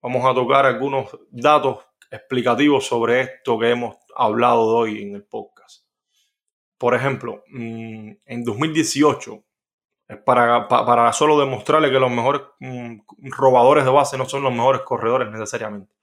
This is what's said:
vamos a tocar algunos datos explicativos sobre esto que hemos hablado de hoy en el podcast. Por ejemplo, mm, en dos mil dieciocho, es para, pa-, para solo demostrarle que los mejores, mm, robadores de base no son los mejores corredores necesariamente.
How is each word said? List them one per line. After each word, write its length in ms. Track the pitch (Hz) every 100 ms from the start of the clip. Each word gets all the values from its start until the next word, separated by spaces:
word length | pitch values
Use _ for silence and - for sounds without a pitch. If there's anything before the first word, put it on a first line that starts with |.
vamos 240 | 127 123 127
a 80 |
tocar 320 | 123 120 139 131
algunos 500 | 117 139 139 - - _
datos 480 | 123 135 151 143 131 _ _ _
explicativos 760 | 113 _ 127 120 120 147 139 -
sobre 340 | 120 113 123
esto 380 | 127 - - 113
que 120 | 117
hemos 260 | 120 120 - _ -
hablado 560 | 110 120 123 117 110
de 40 | 113
hoy 260 | 113 107
en 120 | 101
el 100 | 101
podcast. 640 | _ 110 - _ _ - _ _ _ _ _ _ _ _ _ _
Por 180 | 120
ejemplo, 500 | 120 135 131 120 104 _
mm, 640 | 131 117 113 113 110 107 - _
en 180 | 120
dos 140 | 120 104
mil 140 | 160
dieciocho, 720 | 156 156 135 147 - - 110 _ _ _ _ _ _ _
es 80 | -
para, 500 | - 120 120 120 -
pa-, 200 | 123 120
para 260 | 120 117
solo 260 | 113 151 151
demostrarle 520 | 135 120 - 156 147
que 100 | 131
los 100 | 131
mejores, 320 | 120 123 143 - _
mm, 400 | 127 123 120 110 _ - 135
robadores 540 | 127 135 123 123 151
de 60 | 131
base 260 | 139 139 131
no 120 | 131
son 140 | 139
los 100 | 135
mejores 280 | 120 127 123
corredores 480 | - 120 113 127 110
necesariamente. 600 | 110 110 117 110 104 95 _